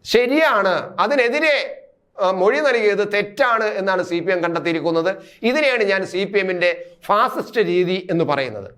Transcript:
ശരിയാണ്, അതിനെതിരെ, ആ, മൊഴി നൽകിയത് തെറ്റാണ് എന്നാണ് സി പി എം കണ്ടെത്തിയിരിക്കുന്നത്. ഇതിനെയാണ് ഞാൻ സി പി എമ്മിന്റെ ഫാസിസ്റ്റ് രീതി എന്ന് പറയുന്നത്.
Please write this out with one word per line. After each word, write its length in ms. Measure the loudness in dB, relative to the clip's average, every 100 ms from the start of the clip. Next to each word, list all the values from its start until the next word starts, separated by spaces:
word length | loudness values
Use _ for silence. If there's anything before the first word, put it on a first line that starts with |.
| 2
ശരിയാണ്, 600 | 2 4 2 2 2 2 0 -4 -2
അതിനെതിരെ, 520 | 0 2 2 2 0 0 -2 -12 -20 _ _ -2
ആ, 80 | -2 2
മൊഴി 200 | 2 2 2
നൽകിയത് 380 | 2 2 0 0
തെറ്റാണ് 540 | -2 -4 -2 0 2 0 -2
എന്നാണ് 220 | -2 -2 -2
സി 80 | -4
പി 80 | -2
എം 60 | 0
കണ്ടെത്തിയിരിക്കുന്നത്. 680 | 0 -2 -2 -2 0 0 -2 -4 -14 -4 0
ഇതിനെയാണ് 340 | 2 0 0 0
ഞാൻ 100 | 0 -2
സി 120 | -4 -2
പി 60 | 0
എമ്മിന്റെ 280 | -2 0 0 -2 -10 -18 0
ഫാസിസ്റ്റ് 540 | 2 2 -2 -4 -2 0
രീതി 260 | 2 0 -2 -2
എന്ന് 160 | -2 0
പറയുന്നത്. 380 | 0 -2 -8 -14